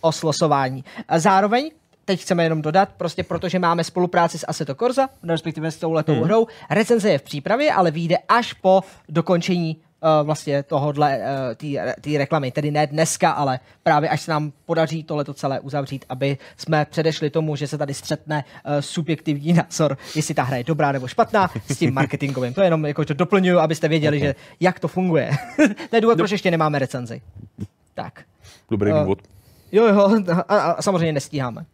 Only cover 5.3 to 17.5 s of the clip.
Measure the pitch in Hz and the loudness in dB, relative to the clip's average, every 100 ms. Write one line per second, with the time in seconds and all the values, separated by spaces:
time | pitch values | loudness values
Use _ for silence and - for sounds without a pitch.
5.3 | 165 165 156 160 156 165 160 151 139 135 | -4 -4 -6 -8 -4 -2 -2 2 0 4
6.3 | 220 226 - - 170 220 233 202 143 - | 2 2 -4 -2 0 2 2 2 0 -2
7.3 | 147 139 233 302 - 175 156 165 175 - | -10 -2 0 2 4 2 0 0 0 4
8.3 | 226 233 - 190 190 - - - 156 165 | 2 2 -2 4 4 2 -20 -4 -2 2
9.3 | 175 170 175 160 156 _ _ 160 156 147 | 0 2 -2 -2 -6 _ _ 2 2 2
10.3 | 151 - 139 139 151 147 143 147 135 107 | -2 -2 -4 -2 -2 -2 0 0 0 -4
11.3 | 135 131 113 151 139 107 - 143 147 139 | -4 -6 -8 -8 -6 -6 -6 -4 -2 0
12.3 | 160 131 143 147 147 147 147 160 - 175 | 0 -2 -4 -2 0 0 0 -2 2 0
13.3 | - 139 127 _ _ - 151 151 151 - | 0 -2 -4 _ _ 2 2 2 -2 -2
14.3 | 156 151 - - 165 160 160 151 151 143 | -4 -4 -10 -4 0 0 -2 -6 -6 -6
15.3 | 143 139 135 143 147 135 135 - 127 139 | -6 -4 -4 -6 -6 -6 -10 -10 -4 -2
16.3 | 139 - - - 156 147 - 160 156 151 | -4 -8 -16 -2 0 0 0 -2 -2 -2
17.3 | 160 156 | -2 -2